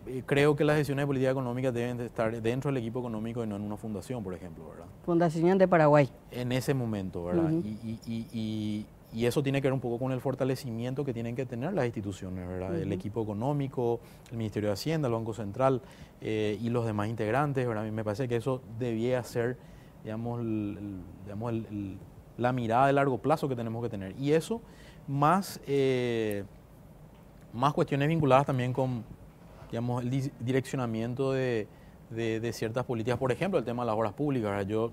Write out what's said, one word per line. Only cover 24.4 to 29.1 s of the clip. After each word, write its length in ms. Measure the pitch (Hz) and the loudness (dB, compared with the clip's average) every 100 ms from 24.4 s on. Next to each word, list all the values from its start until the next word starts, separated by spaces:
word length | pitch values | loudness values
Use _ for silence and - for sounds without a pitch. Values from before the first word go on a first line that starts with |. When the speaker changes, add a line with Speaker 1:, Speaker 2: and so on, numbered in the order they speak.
| 160 226 - - - - - | 2 -6 -8 -20 -20 -16 -6
Speaker 1:
más, 540 | 139 147 190 190 - - | 4 6 4 2 -8 -2
eh, 800 | 139 135 127 123 117 107 101 98 - - - - - - - - - - | 2 4 4 2 2 0 -2 -6 -14 -20 -20 -20 -20 -20 -20 -20 -20 -12
más 180 | 113 139 | 0 2
cuestiones 360 | 165 151 139 147 | 2 2 2 2
vinculadas 360 | 165 143 131 | 4 6 6
también 280 | 147 131 123 | 6 0 0
con, 320 | 127 131 120 - | 0 -2 -2 -8